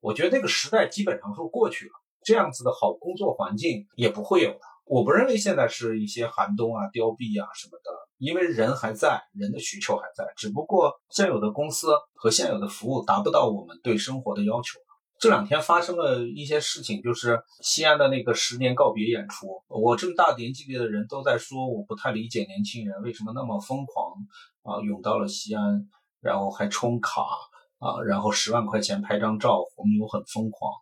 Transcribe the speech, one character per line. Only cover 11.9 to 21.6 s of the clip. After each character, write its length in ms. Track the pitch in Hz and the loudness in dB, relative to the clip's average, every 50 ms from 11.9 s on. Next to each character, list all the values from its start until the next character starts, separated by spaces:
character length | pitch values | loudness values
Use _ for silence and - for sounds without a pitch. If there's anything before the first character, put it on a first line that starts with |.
| 151 - - _ _ | 4 2 2 _ _
和 140 | _ - - | _ 0 2
现 200 | - - - - | 2 4 2 0
有 100 | - 104 | 0 -2
的 80 | 101 101 | -4 -6
服 220 | - - 107 120 | -8 -8 -6 -4
务 120 | 135 123 104 | -4 -2 0
达 160 | - - 196 | 0 0 2
不 100 | 208 - | 2 2
到 160 | - 117 110 110 | 4 4 4 4
我 160 | 107 101 - | 0 -2 -8
们 160 | - - - | -12 -20 -8
对 160 | _ 123 110 104 | _ 0 0 0
生 240 | - 127 131 131 | 0 -4 -6 -6
活 140 | 127 107 - | -4 -6 -2
的 80 | 101 101 | 0 0
要 180 | 104 110 123 | 0 0 -2
求。 180 | - - - - _ _ _ _ _ _ _ _ | -4 -6 -12 -14 _ _ _ _ _ _ _ _
这 100 | - 226 | 6 6
两 160 | 196 - 202 | 6 6 2
天 160 | - 147 151 | 0 0 0
发 180 | - - 170 175 | 4 4 4 4
生 160 | 175 - 180 | 4 0 -2
了 240 | 170 165 143 127 120 120 | 0 2 2 2 2 -2
一 180 | 120 135 147 147 | -4 -6 -8 -6
些 160 | 139 151 151 | -2 0 0
事 220 | 147 - - 156 | 0 -2 -6 -6
情， 200 | 135 - 110 101 | -4 -6 -6 -4
就 120 | - 120 117 | -2 -2 -4
是 260 | 113 120 120 117 117 - _ _ _ | 0 0 0 0 0 -2 _ _ _
西 240 | - - - 156 156 | -4 -2 0 2 4
安 120 | 156 151 147 | 4 6 6
的 120 | 143 135 | 6 4
那 120 | 135 127 | 4 2
个 120 | 113 120 113 | 0 0 0
十 240 | - - - 123 123 | 0 0 -2 -2 0
年 180 | 131 127 127 | 0 0 4
告 160 | - 143 127 | 4 4 4
别 140 | - 110 107 | 4 2 0
演 200 | 113 120 107 101 101 | 0 0 -2 -2 -8
出， 340 | - - 98 95 - - _ _ | -12 -14 -12 -12 -12 -14 _ _
我 260 | - 107 107 117 120 | -2 2 4 4 4
这 100 | - - | 4 0
么 80 | 180 175 165 | -2 2 4
大 180 | 175 156 - | 4 4 4
年 160 | 117 117 120 | 2 -2 -8
纪 220 | 135 127 - 135 131 | -8 -10 -10 -8 -6
的 160 | 123 120 110 | -4 -2 -2
人 180 | 104 104 107 - | -2 -4 -4 -4
都 160 | 139 135 135 | -8 -4 0
在 140 | 143 123 113 | 0 0 0
说， 320 | - - 135 131 | 0 -6 -8 -6